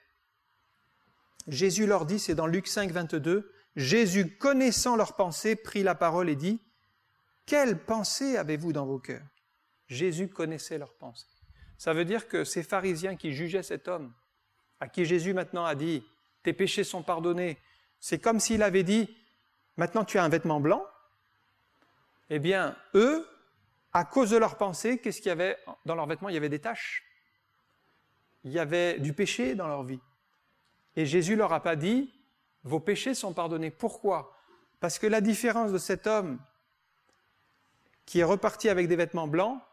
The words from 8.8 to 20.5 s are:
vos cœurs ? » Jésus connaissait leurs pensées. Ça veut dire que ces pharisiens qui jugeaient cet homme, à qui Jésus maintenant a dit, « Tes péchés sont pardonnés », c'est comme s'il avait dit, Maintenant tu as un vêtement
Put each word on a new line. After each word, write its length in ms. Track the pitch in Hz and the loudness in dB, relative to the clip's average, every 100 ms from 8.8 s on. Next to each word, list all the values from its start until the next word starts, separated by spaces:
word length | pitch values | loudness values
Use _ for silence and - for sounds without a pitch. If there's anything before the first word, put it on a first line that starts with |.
| 135 | -4
vos 120 | 135 | -6
cœurs ? » 280 | - 127 143 _ _ _ _ _ _ | -8 -12 -14 _ _ _ _ _ _
Jésus 400 | 123 180 165 190 | -4 -2 -2 -6
connaissait 500 | - 160 160 - 156 | -4 -6 -6 -8 -10
leurs 160 | 143 | -10
pensées. 320 | _ 135 123 - _ - - - - | _ -20 -18 -20 _ -20 -20 -20 -8
Ça 160 | - | -2
veut 140 | 160 170 | 0 0
dire 200 | 220 - | -2 -2
que 180 | 180 | -4
ces 180 | 151 - | -2 -4
pharisiens 540 | 160 196 185 165 190 185 | -2 -2 -2 -2 -4 -6
qui 180 | 160 | -6
jugeaient 280 | 139 170 185 | -6 -4 -4
cet 240 | 175 165 - | -4 -8 -6
homme, 280 | 175 135 117 _ _ _ _ _ _ | -8 -10 -18 _ _ _ _ _ _
à 80 | 113 | -10
qui 160 | - | -2
Jésus 300 | 165 175 170 | 2 2 2
maintenant 320 | 185 170 175 170 | -2 -2 -4 -2
a 80 | |
dit, « 320 | 147 160 156 - _ _ _ | -2 -2 -4 -6 _ _ _
Tes 120 | - | -4
péchés 300 | 165 190 - | 0 0 0
sont 180 | 196 185 | -2 -4
pardonnés », 560 | 160 170 170 175 180 151 _ _ _ _ | -4 -2 0 0 -2 -4 _ _ _ _
c'est 180 | - 160 | -6 0
comme 220 | 233 226 | 2 2
s'il 220 | - 226 | 2 4
avait 220 | 208 190 | 4 4
dit, 300 | 180 214 214 - _ _ _ _ _ - | 4 4 2 -4 _ _ _ _ _ -4
Maintenant 280 | 170 220 | -2 0
tu 140 | 208 202 | 0 2
as 60 | |
un 40 | 170 | 4
vêtement 320 | 160 165 | 2 2